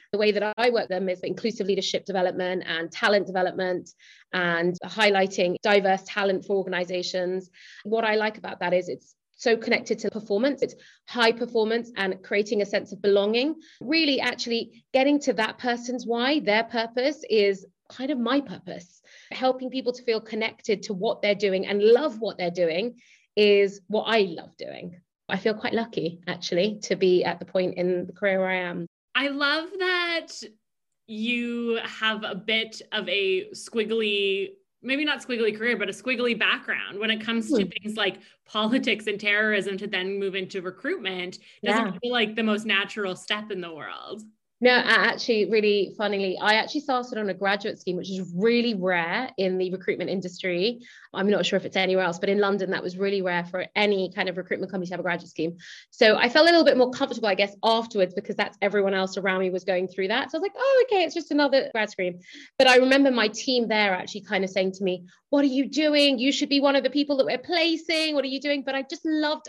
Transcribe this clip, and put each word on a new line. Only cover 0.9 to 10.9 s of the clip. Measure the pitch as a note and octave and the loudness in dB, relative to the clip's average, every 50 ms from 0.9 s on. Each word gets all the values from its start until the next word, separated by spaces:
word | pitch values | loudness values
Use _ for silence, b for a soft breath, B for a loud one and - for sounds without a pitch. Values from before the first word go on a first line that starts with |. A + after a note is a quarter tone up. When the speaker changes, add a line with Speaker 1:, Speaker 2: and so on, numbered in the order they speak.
| F#3 F#3 G3 F#3 | -2 -2 -2 -2
Speaker 1:
is | F#3 F3+ | -4 -4
inclusive | - E3+ F#3 F#3+ - A3+ - - G3+ | -4 -8 -6 -4 -4 -4 -4 -2 -2
leadership | F#3+ G3 F#3+ F#3 - - F3+ - | -2 0 -2 -2 -2 -4 -4 -4
development | - F#3 F#3+ F3+ F#3 E3+ - F3+ F3+ F#3 F3+ - - | -2 -2 0 0 0 0 -2 -4 -4 -4 -4 -4 -4
and | E3 E3 E3 E3 | -6 -6 -6 -6
talent | - - A#3 G#3 G#3 G3+ F3 | -6 -2 0 2 2 2 0
development | F3 F#3 F#3+ F3+ F3 - - F#3 F#3 F3+ F3+ - - - b b b b b b b | 0 -2 -2 -2 -2 -2 -2 -2 -2 -2 -4 -6 -10 -20 b b b b b b b
and | - F#3 F3 F3 E3+ E3 E3+ F3+ F3+ F3+ - | -4 -2 0 0 0 0 0 0 -2 -2 -6
highlighting | - - A3 G#3+ G#3 G3+ F#3+ F#3+ G3 G3 - F#3 F3+ F3 - - | -6 0 2 4 4 4 4 2 2 0 0 0 0 0 0 2
diverse | G#3+ G3+ G3+ F#3 F#3+ F#3 - - | 4 4 4 6 4 2 0 -2
talent | - - G#3 G3 G3 F#3+ E3+ - | -6 -4 0 0 0 0 -2 -2
for | - G3+ | -2 -2
organizations. | G3 F#3 F#3 F#3 F3 F3+ F3 F3+ F3+ F3+ - - F#3 F3+ F3+ F#3 F#3+ F#3 - B B B B B B B | -2 -2 -2 -2 -4 -4 -4 -4 -6 -6 -4 -4 -4 -2 -2 -4 -6 -6 -10 B B B B B B B
What | G#3 A3 A3+ A3 | -4 -2 0 0
I | G#3+ G#3+ | 2 2
like | G#3+ G#3+ G#3+ G#3+ - | 2 0 -2 -4 -6
about | - F#3+ G3 - | -12 -12 -8 -4
that | F3+ F3 F3+ | -2 2 2
is | F3+ F3 - | 2 2 0
it's | C3 - _ _ _ _ _ _ _ - | -8 -12 _ _ _ _ _ _ _ -2
so | - B3 A3+ A3+ | 2 2 2 2
connected | A3+ A#3+ A3+ - - - A3 A3 | 2 0 0 0 0 -2 -4 -4
to | - G3+ | -4 -6
performance. | - G#3+ G#3+ - G3+ G3+ B3 C#4+ C4 - | -6 -6 -6 -2 -2 0 2 0 0 0
It's | - - - b b b | -4 -6 -6 b b b